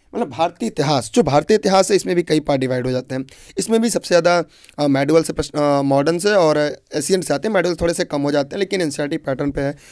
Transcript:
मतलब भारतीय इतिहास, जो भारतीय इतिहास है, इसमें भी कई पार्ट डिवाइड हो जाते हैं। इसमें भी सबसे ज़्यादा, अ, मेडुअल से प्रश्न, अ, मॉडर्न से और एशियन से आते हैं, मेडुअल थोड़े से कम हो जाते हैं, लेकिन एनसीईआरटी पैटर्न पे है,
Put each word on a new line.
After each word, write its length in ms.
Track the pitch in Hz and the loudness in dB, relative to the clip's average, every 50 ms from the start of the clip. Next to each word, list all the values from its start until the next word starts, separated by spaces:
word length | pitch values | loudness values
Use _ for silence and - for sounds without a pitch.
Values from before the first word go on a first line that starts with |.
| _ _ - | _ _ -6
मतलब 140 | 202 - 143 | -6 -6 -4
भारतीय 380 | 123 117 165 175 170 - 240 | -4 -2 -2 -2 -2 -4 -6
इतिहास, 440 | 220 - - 143 143 151 131 - - - | -6 -4 -2 -2 0 0 0 -2 0 2
जो 100 | 240 202 | 2 2
भारतीय 320 | 147 131 147 151 - 214 | 4 2 2 2 4 2
इतिहास 340 | 208 - 202 190 190 190 - | 2 2 2 2 2 4 4
है, 60 | 208 | 2
इसमें 200 | 180 - 185 185 | 0 0 0 -2
भी 80 | 175 170 | -2 0
कई 160 | - 160 156 | 0 0 0
पार्ट 220 | 147 - 143 135 | 0 0 0 0
डिवाइड 240 | 127 127 127 127 123 | 0 -2 -2 -2 -2
हो 60 | 127 | -2
जाते 240 | 127 127 - - 127 | -4 -4 -6 -6 -8
हैं। 100 | 131 135 - - - - - - | -10 -10 -10 -16 -20 -20 -12 -8
इसमें 240 | - 190 - 226 226 | -6 -2 0 0 0
भी 80 | 220 233 | 2 0
सबसे 180 | - 196 - | -2 -2 -2
ज़्यादा, 360 | - 180 170 165 175 175 175 160 - _ - - - _ - | 0 2 2 4 4 2 2 0 -4 _ -20 -20 -12 _ -2
अ, 80 | 147 | 0
मेडुअल 360 | 143 135 135 139 139 156 165 156 | 2 2 2 2 4 4 2 2
से 100 | - 156 | 0 -4
प्रश्न, 260 | - 151 - - 151 | -6 -8 -6 -2 0
अ, 220 | 147 143 143 139 | 0 2 2 2
मॉडर्न 380 | 139 139 139 139 147 156 170 175 | 2 2 2 2 2 2 0 0
से 100 | 170 208 | 0 2
और 480 | 214 196 170 156 151 151 147 147 135 - _ - - | 2 4 4 4 2 2 0 -2 -4 -8 _ -8 -6
एशियन 260 | 151 143 - 185 185 | -4 -2 0 0 0
से 120 | 165 - 147 | 0 -2 -2
आते 140 | 143 147 | -2 -2
हैं, 80 | 220 214 | -2 0
मेडुअल 200 | 190 165 180 175 | 0 0 0 -2
थोड़े 180 | 165 175 170 170 | -2 -2 -2 -2
से 100 | - 180 | -2 -4
कम 160 | - - 143 | -4 -4 -4
हो 100 | 143 143 | -2 0
जाते 240 | 147 147 139 139 - | 0 -2 -2 -2 -4
हैं, 40 | 202 | -6
लेकिन 220 | 202 185 196 190 | -4 -4 -2 -2
एनसीईआरटी 360 | 175 151 139 - 147 143 165 | -2 -2 -4 -4 -6 -6 -6
पैटर्न 340 | 156 - - 135 131 147 143 | -6 -6 -6 -4 -4 -4 -4
पे 100 | 139 151 | -4 -4
है, 160 | 139 139 147 143 - - | -4 -4 -6 -8 -14 -20